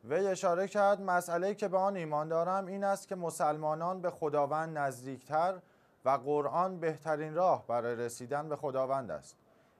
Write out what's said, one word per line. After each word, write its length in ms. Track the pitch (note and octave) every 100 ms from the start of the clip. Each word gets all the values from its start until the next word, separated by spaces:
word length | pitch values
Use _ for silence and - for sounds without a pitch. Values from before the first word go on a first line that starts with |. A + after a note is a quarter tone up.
وی 240 | A2 D#3 G3
اشاره 400 | F#3 F#3+ F3 F#3+
کرد: 340 | G#3 G3+ G3+
«مسئله‌ای 540 | G3 F3+ F3 E3+ F#3 G3+
که 120 | G3+
به 100 | F#3
آن 180 | G3 G3
ایمان 320 | D#3+ D3 D#3
دارم 380 | D#3+ E3+ F#3+ F#3+
این 180 | G3
است 240 | G3 G3 -
که 80 | F#3+
مسلمانان 880 | E3+ D#3 D#3+ D#3 D#3 D#3 E3+ F#3+
به 80 | F3
خداوند 680 | F3 D#3 D3 C#3 D3+ D#3+ D#3
نزدیکتر 800 | C#3+ B2 B2+ C3 - D#3 F3 F#3 - _ _ _ B2+
و 40 |
قرآن 680 | C3+ B2+ D3 C#3+ D#3+ F#3 F#3
بهترین 560 | D#3+ D3 D#3+ D3+ D#3 D#3
راه 320 | F3+ C3 G#2+
برای 280 | A#2+ A#2 A#2+
رسیدن 540 | A#2+ A#2 B2 C#3 D#3
به 60 | D3
خداوند 560 | D3 C3 C3 C3+ A2+
است.» 240 | D#2+ - - _ _ _ _